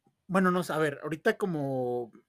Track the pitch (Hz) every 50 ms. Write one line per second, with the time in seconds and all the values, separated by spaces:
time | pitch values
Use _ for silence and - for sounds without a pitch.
0 | _ _ _ _ _ - 175 196 185 185 180 185 170 - 143 156 156 151 139 -
1 | - 151 156 156 _ 226 220 - 214 190 170 151 143 139 135 131 127 123 123 123
2 | 120 110 - - _